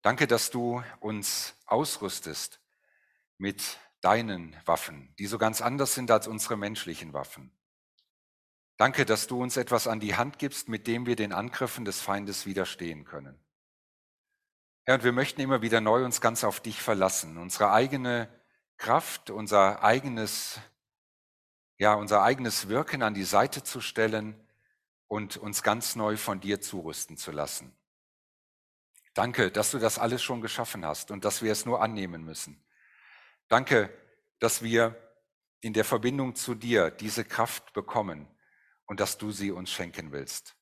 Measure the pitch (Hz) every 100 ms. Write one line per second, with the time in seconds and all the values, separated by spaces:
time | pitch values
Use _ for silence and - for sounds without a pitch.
0 | 101 131 135 117 - 127 120 120 120 -
1 | 107 107 101 - - - - 110 147 -
2 | 98 - 82 76 - - _ _ _ _
3 | _ _ _ _ 98 98 - - - _
4 | 92 110 113 92 82 82 - 82 - 73
5 | 67 - 98 110 110 110 117 139 135 -
6 | 123 110 107 107 - 110 101 107 - 80
7 | 80 71 67 - 65 _ _ _ _ _
8 | _ _ _ _ _ _ _ _ 117 135
9 | 123 107 - 123 123 135 120 120 117 110
10 | 107 98 127 - 139 - - 110 117 117
11 | 120 113 104 92 110 - 127 - 107 95
12 | - 101 101 95 98 98 90 - 85 78
13 | 76 73 67 69 _ _ _ _ _ _
14 | _ _ _ _ _ _ _ _ - 131
15 | 123 123 143 - 135 131 113 113 107 117
16 | 131 - 117 113 107 - 113 104 - 101
17 | 95 - 80 82 87 - 104 107 135 135
18 | 127 120 113 - _ _ _ _ 107 135
19 | - - - 101 107 104 98 101 107 123
20 | 135 117 107 - - - - _ _ _
21 | _ _ _ _ _ _ _ _ 101 104
22 | 104 104 104 135 120 - 95 113 151 143
23 | 110 101 92 101 131 - - 127 - -
24 | 110 107 107 107 _ _ _ _ _ _
25 | _ 107 104 - 104 101 110 107 - 120
26 | 107 107 - 98 98 101 - 98 80 76
27 | - 80 - 76 71 - 65 _ _ _
28 | _ _ _ _ _ _ _ _ _ _
29 | _ - 117 120 98 104 107 131 110 -
30 | 113 123 - 123 110 - 117 104 80 76
31 | - 98 104 - 113 107 120 120 107 107
32 | 92 82 80 80 - 71 _ _ _ _
33 | - - - _ _ 113 131 123 98 -
34 | _ _ _ _ 113 - 113 117 113 117
35 | - _ _ _ _ _ 113 107 107 120
36 | 123 139 131 - - 110 117 113 82 -
37 | 107 101 110 - 117 - - - - 117
38 | 98 76 73 _ _ _ _ _ - 101
39 | 98 - 104 98 101 90 90 - 87 -
40 | 80 71 69 - - _